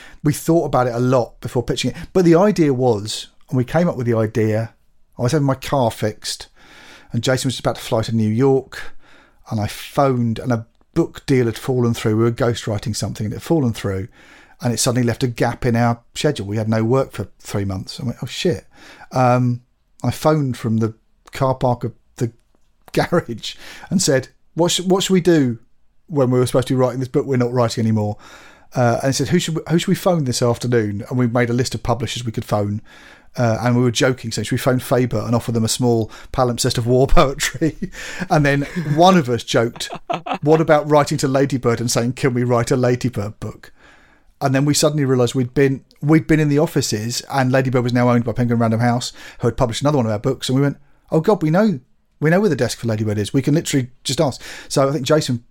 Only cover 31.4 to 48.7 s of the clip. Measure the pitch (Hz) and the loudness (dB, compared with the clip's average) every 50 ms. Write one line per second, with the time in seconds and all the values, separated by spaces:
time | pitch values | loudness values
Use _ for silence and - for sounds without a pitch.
31.4 | 123 113 117 123 123 - - 113 - - 117 120 127 - - 120 120 117 110 - | 0 0 0 -2 -2 -4 -6 -6 -4 -2 -2 -2 -4 -6 -8 -8 -8 -8 -6 -6
32.4 | - - - 107 104 104 104 110 - - - - - - - - - - - - | -4 -2 -2 -2 0 -2 -4 -6 -8 -12 -20 -20 -20 -20 -20 -20 -20 -10 -4 0
33.4 | 123 117 110 - - 123 120 120 123 123 117 - 139 131 131 - - 113 - - | 0 0 0 0 0 2 2 2 2 2 2 2 0 0 0 -2 -6 -8 -6 -6
34.4 | 110 - 135 120 - 139 127 127 - - 139 123 127 120 - 107 104 110 120 117 | -4 -4 -4 -2 0 0 0 0 0 0 0 0 0 0 -2 -2 -2 0 -2 -2
35.4 | - - 113 117 110 110 - - 127 120 117 113 110 107 - - - - - - | -2 -2 -2 0 0 0 0 0 2 2 2 2 0 -4 -8 -16 -18 -6 -2 0
36.4 | 127 123 120 117 - 127 - - 113 120 127 127 139 135 - - 156 131 143 147 | 0 0 0 -2 -2 -2 -2 0 0 2 4 4 4 6 6 6 6 4 0 -4
37.4 | - - - - 165 151 - - - - - - - - - - 185 - 185 156 | -6 -6 -4 -2 -2 -2 -2 -4 -10 -12 -12 -12 -14 -12 -10 -8 -4 0 2 2
38.4 | 143 143 139 143 143 - - 180 156 151 147 151 170 185 190 180 139 123 123 110 | 2 2 2 0 -2 -4 -6 -6 -4 0 2 4 6 6 6 6 4 2 -2 -4
39.4 | - - - 131 117 120 - - - - - - - - - 175 - - - 190 | -2 0 0 0 0 0 -2 -8 -12 -12 -12 -12 -10 -8 -8 -6 -6 -6 -6 -2
40.4 | - 143 160 160 160 156 156 147 147 151 147 147 143 - 160 143 - 135 131 135 | 2 4 4 4 6 4 4 4 4 4 4 4 4 2 -2 -2 -2 0 2 2
41.4 | 143 135 139 123 - 123 117 110 113 - - 131 117 120 120 - - 139 123 123 | 0 0 0 0 0 0 0 0 -2 -2 -2 0 0 -2 -2 -2 -2 0 0 0
42.4 | 123 120 123 117 120 - 143 127 123 120 123 123 - 123 - - - 107 - - | 0 2 2 2 2 2 0 2 2 2 0 0 -2 -4 -4 -4 -8 -8 -10 -12
43.4 | - 107 - - - - - - - - - _ _ _ _ _ _ _ _ - | -14 -14 -14 -16 -20 -20 -20 -20 -20 -20 -20 _ _ _ _ _ _ _ _ -4
44.4 | 143 139 131 135 143 147 143 - - 151 147 151 139 131 135 123 123 120 - 135 | -2 0 2 2 2 2 2 2 2 2 2 2 0 2 2 2 2 0 0 -2
45.4 | 127 123 - 151 139 139 135 123 - _ _ - - 143 160 160 - - 160 151 | -2 0 2 2 2 2 2 -2 -8 _ _ -4 2 4 4 4 4 4 2 2
46.4 | 156 147 143 143 160 165 - 147 123 - 120 107 110 117 120 - - - - 139 | 2 2 2 2 2 2 0 -2 -2 -2 -2 -4 -4 -6 -6 -8 -8 -4 -2 0
47.4 | 131 123 127 131 131 131 123 127 120 123 120 123 120 123 120 120 117 117 104 - | 0 2 2 2 2 2 0 0 0 2 2 2 4 4 4 2 2 0 -2 -2
48.4 | 123 117 120 117 117 113 | 0 0 2 2 2 2